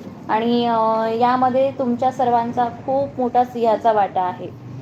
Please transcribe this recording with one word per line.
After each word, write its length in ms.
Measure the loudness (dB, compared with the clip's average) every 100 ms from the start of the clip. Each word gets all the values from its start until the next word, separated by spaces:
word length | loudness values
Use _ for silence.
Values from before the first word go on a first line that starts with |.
| -16 -12 -4
आणि, 380 | -2 2 2 2
अं, 520 | 2 2 2 0 2
यामध्ये 500 | 2 4 2 2 0
तुमच्या 400 | 0 -2 0 0
सर्वांचा 580 | 0 2 2 0 -2 -2
खूप 520 | -4 -4 -2 -2 -2
मोठा 240 | 0 2
सिंहाचा 480 | 0 0 2 2 2
वाटा 300 | 2 2 0
आहे. 240 | -4 -4 -10 -12 -14 -14